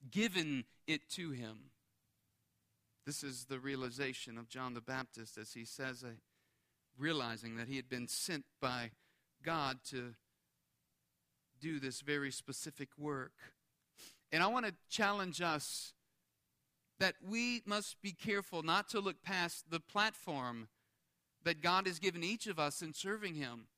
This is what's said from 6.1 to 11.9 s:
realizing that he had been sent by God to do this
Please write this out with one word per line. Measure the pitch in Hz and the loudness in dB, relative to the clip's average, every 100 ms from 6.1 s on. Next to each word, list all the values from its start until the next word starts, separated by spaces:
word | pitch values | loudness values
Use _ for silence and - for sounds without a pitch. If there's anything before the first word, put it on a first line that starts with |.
| 113 _ _ _ _ _ _ _ - | -12 _ _ _ _ _ _ _ -2
realizing | 147 156 120 113 117 113 | 2 2 2 -2 -4 -4
that | 117 | -2
he | 135 | -4
had | 127 | -2
been | 131 120 | -4 -2
sent | - - 156 135 _ | -2 0 -2 -4 _
by | 131 123 117 - _ _ _ _ | 0 2 -2 -8 _ _ _ _
God | 131 165 139 127 - | 0 2 2 0 -4
to | 135 123 113 _ _ _ _ _ _ _ _ _ _ _ _ _ 127 | -4 -6 -10 _ _ _ _ _ _ _ _ _ _ _ _ _ _
do | 151 151 | -4 -2
this | 135 | -2